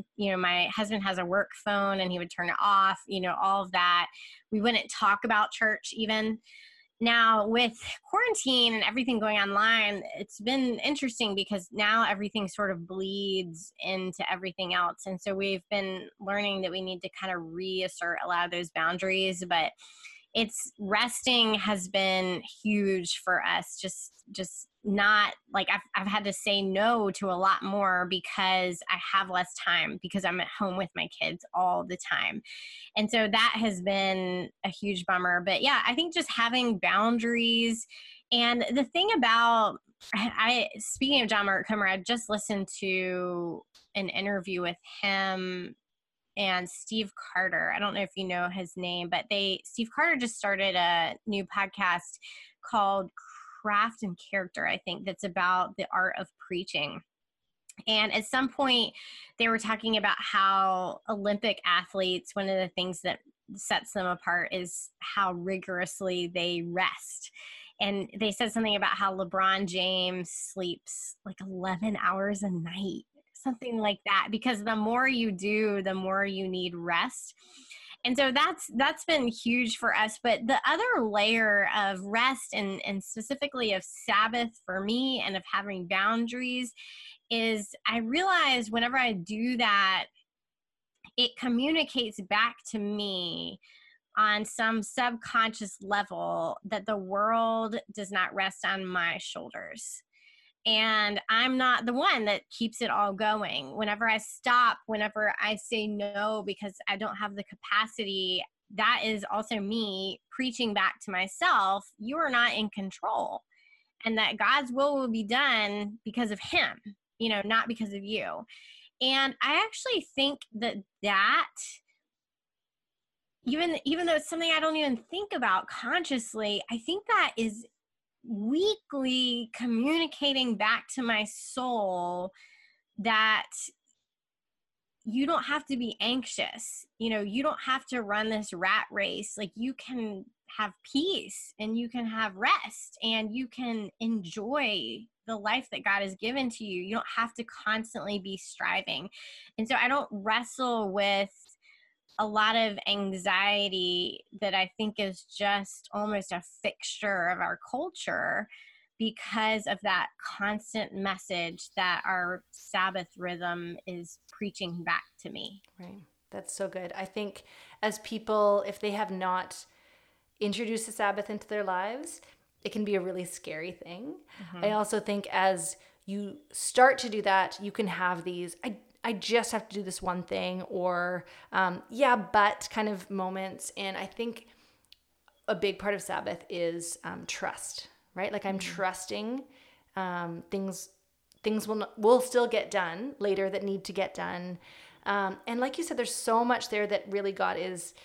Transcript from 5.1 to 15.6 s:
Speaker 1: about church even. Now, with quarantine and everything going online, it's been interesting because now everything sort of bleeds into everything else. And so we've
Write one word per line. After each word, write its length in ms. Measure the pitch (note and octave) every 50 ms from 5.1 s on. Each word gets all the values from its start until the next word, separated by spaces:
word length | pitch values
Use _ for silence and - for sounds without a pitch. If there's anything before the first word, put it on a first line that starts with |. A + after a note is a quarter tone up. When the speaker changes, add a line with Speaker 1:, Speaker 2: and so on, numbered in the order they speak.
| G3+ G3+ -
Speaker 1:
about 280 | A3+ A3+ G#3 G#3+ -
church 380 | - - A3+ G#3+ G#3+ - - -
even. 460 | - A3+ A3 G#3+ A3 A3 A3 A3 A3 A3+ - - - - - - - - _ _ _ _
Now, 480 | A#3 A#3 A#3 A#3 A3+ A3+ A3+ G#3+ G3+
with 300 | A3 A3+ A#3+ B3 A3+ A3+ - - - - - _ -
quarantine 640 | - G#4 B4 A#4+ G4+ - - C4 B3+ B3 A#3+ A#3
and 100 | A3+ G#3+
everything 380 | F#3 G3+ A3 C4 B3 B3+ B3 G#3+
going 160 | G#3+ G#3+ G#3
online, 680 | G#3 G3+ G3 G3 G3+ G#3+ A3+ A3+ A3+ G#3+ G#3 G#3 F#3+ - - -
it's 240 | - E3+ - - -
been 380 | G#3 A#3+ C4 C4+ C4 B3 A#3 -
interesting 560 | - C4+ D4 C#4+ C#4 B3 - - A#3 G#3 G3
because 340 | G3 F#3+ - G#3 F#3+ - -
now 360 | - G#3 G#3 G#3 A3 A3+ A3+ -
everything 400 | G#3 G3 G#3 G3 - A3 G3+ F3+
sort 220 | - - G3+ F#3+
of 160 | F#3 E3+ E3+
bleeds 880 | F3+ F#3 F#3+ F#3+ F#3+ G3 G3+ G3 G3 F#3+ F#3+ F#3 E3+ E3 D#3+ - - - -
into 440 | - E3+ F#3+ F#3 F#3 F#3 F3 - - -
everything 400 | F#3+ F3+ F#3+ F#3 E3+ - F#3+ F3
else. 300 | F3+ F3+ F3 F3 - - -
And 160 | F#3+ F#3+ F3
so 140 | - G#3 G3
we've 260 | F#3+ G3 G3 G3 F3+